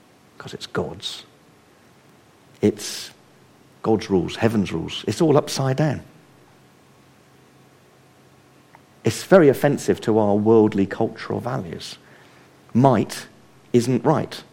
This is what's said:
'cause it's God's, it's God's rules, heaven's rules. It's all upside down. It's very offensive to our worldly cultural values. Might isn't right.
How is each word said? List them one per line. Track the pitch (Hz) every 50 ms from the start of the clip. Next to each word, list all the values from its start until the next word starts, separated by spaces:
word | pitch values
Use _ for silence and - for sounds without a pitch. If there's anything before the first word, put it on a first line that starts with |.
| _ _ _ _ _ _ _ -
'cause | - - -
it's | - - -
God's, | - - 87 - - 101 - - - - - - _ _ _ _ _ _ _ _ _ _ _ _ _ _ _ _ - _ _ _ _ _ _ _ - -
it's | - 208 - - - - - - - - - _ _ _ _ _ _ _ _ _ _ _ _ _ -
God's | 110 110 95 - -
rules, | 98 92 82 92 - -
heaven's | 113 113 113 107 92 80
rules. | 85 82 85 - - - - -
It's | 113 -
all | 175 156 135 147
upside | - - - - 135 131 131 135
down. | 151 151 120 - - - - - _ _ _ - _ _ _ _ _ _ _ _ _ _ _ _ _ _ _ _ _ _ _ _ _ _ _ _ _ _ _ _ _ _ _ _ _ _ _ _ _ _ _ _ _ _ _ _ _ _ - - _ _ _ _ -
It's | 117 - - -
very | - 180 190 160 139
offensive | 120 - - 147 135 - - - 92 -
to | - 120 107 110
our | 107 101 101
worldly | 104 104 110 113 113 107 107 107 98 98
cultural | 95 - - 113 110 - - - - 107 104
values. | 107 120 127 127 95 85 - - - - - - _ - - - - - - - - _ _ _ _ - -
Might | 117 135 135 123 95 - - - - - - - - - - - - - -
isn't | - 120 113 127 127 110 -
right. | 143 156 110 - - - - - -